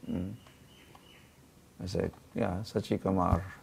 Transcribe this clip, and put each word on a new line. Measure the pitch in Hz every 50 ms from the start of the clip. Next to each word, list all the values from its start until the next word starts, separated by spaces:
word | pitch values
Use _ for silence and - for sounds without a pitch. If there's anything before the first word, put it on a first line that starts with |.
| - -
हम्म, | - 92 90 98 107 - - - - - - - - - - - - - - - - - - - - - - - - - - - - -
जैसे, | - 92 92 85 92 90 - - - - - -
या, | - 101 90 92 110
सची | - - 107 101 - - 101
कुमार | - 95 95 95 90 87 92 87 92 95 - -